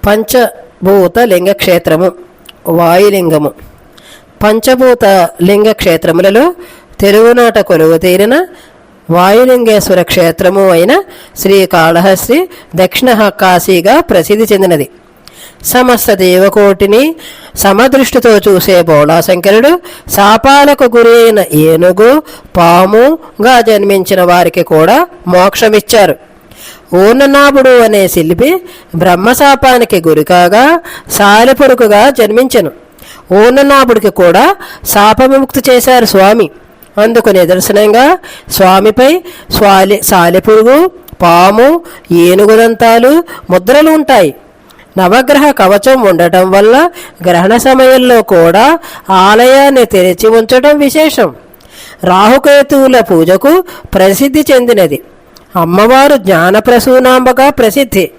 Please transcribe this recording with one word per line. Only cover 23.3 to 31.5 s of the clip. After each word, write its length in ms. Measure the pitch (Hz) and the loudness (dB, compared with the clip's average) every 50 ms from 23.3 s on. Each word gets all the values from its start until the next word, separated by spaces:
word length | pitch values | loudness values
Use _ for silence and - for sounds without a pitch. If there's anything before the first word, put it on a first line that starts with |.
| - - 208 247 262 240 | -10 -4 0 0 2 2
జన్మించిన 600 | 226 226 220 202 202 196 196 190 180 - 196 185 | 2 0 0 0 0 -2 -2 -2 -2 -2 -2 -2
వారికి 420 | 180 180 175 180 180 175 - 185 170 | 0 0 0 0 0 -2 -4 -6 -4
కూడా 440 | - 165 156 160 175 226 302 349 349 - - - | -2 0 0 2 2 0 0 -2 -4 -8 -14 -6
మోక్షమిచ్చారు. 880 | 180 180 180 180 196 - - 233 220 214 208 - - - 220 196 165 139 - - _ _ _ _ _ - - - - - - _ _ 175 | -2 0 0 0 0 0 -2 -2 0 0 -2 -2 0 0 0 0 0 -2 -6 -12 _ _ _ _ _ -20 -20 -20 -20 -20 -20 _ _ -2
ఊర్ణనాభుడు 720 | 180 190 214 240 262 277 277 277 277 285 285 277 269 262 262 | 0 2 2 2 2 0 2 2 2 2 2 2 2 2 4
అనే 380 | 254 240 226 220 208 202 190 | 2 2 2 2 0 0 -2
శిల్పి 540 | 175 - 180 160 160 165 165 240 294 359 370 359 - - - - _ - | -2 -2 -4 -2 -2 -2 -2 0 -2 -2 -4 -6 -12 -20 -20 -20 _ -6
బ్రహ్మశాపానికి 1080 | 165 160 185 180 175 190 226 254 - 294 277 277 269 277 262 247 240 240 - 214 180 160 | -2 0 0 0 0 0 -2 0 0 2 0 0 2 0 0 0 0 0 -2 -2 -2 0
గురికాగా 720 | 165 156 156 151 - 180 180 175 165 202 220 262 302 339 330 330 - - - - - | 0 0 0 0 0 0 0 0 2 2 0 0 0 0 -2 -6 -12 -20 -20 -16 -10
సాలెపురుగుగా 1000 | - - 202 202 202 220 233 262 | -6 -2 0 0 2 2 2 0